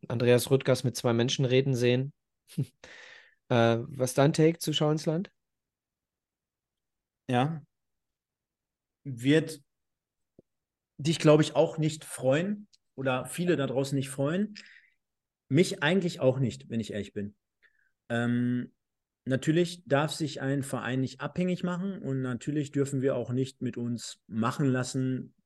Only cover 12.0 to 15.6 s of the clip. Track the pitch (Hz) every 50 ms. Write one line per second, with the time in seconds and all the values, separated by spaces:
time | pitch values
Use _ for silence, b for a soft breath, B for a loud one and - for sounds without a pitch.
12 | - - - - 131 131 135 156 180 202 208 208 - - _ _ _ _ _ 135
13 | 135 135 127 127 123 - - - 175 175 165 139 139 131 120 135 139 139 143 139
14 | 131 - - 139 139 147 165 190 214 214 B B B B B B B B B B
15 | B _ _ _ _ _ _ _ _ - 131 156